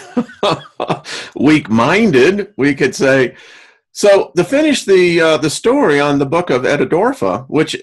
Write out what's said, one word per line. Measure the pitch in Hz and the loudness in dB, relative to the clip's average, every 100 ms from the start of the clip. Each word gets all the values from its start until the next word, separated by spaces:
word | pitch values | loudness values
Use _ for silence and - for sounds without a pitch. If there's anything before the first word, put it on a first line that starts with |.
| - 247 240 - | -8 -8 -8 -4
<laughs> | 202 156 - - - - - - - - | -4 -4 -8 -10 -6 -6 -8 -14 -12 0
weak-minded. | 139 151 123 113 127 196 226 131 151 202 196 - | 2 2 2 0 2 2 2 2 2 0 -6 -4
We | 143 | -2
could | 139 131 | 0 -2
say, | - 135 135 120 - - - - _ _ | 0 0 2 0 -6 -20 -20 -20 _ _
so | - 202 196 - 165 | 0 2 4 2 -4
to | |
finish | 175 277 311 262 | -2 0 0 0
the, | - 190 175 170 | 2 2 4 2
uh, | 160 156 | 2 0
the | 151 | -2
story | - 220 285 202 143 | -2 0 0 2 2
on | 147 143 | 0 0
the | 135 | 0
book | 170 175 | -2 -2
of | 127 | -2
Etidorfa, | 127 143 135 160 233 269 95 90 131 | 0 -2 -2 0 -2 -2 -4 -4 -4
which | 147 151 - | -4 -2 -4